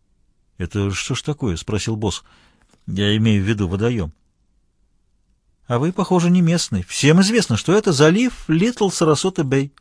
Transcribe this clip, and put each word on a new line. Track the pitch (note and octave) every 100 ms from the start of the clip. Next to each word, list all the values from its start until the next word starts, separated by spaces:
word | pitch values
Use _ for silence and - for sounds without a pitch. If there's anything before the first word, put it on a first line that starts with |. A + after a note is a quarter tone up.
| _ _ _ _ _ -
"Это | F2 G#2 G2+
что | F#2+ -
ж | C3
такое?" — | - C#3+ A#2+ E2
спросил | - G#2 - A2
Босх. | G#2+ - - _ _ _ _ _ -
"Я | G2 G2+ A2
имею | A2+ G#2
в | G2
виду | A2+ F#2
водоём". | F#2+ A#2 A#2+ D#2 - _ _ _ _ _ _ _ _ _ _ _ _ _ _ -
"А | A#2+
вы, | D3+
похоже, | F3+ F3+ F3+ F3
не | F3+
местный. | E3+ E3+ - G2
Всем | - - C#3+ E3+
известно, | G3 A#3 - G#2+
что | -
это | G3 G#3+
залив | C3+ D3+ F#3 B3 - -
Литл | D#3+ G#3+ A#3+ G3+
Сарасота | - D#3+ D3+ F#3+ F#3+
Бэй". | C#3+ C3+ C#3 _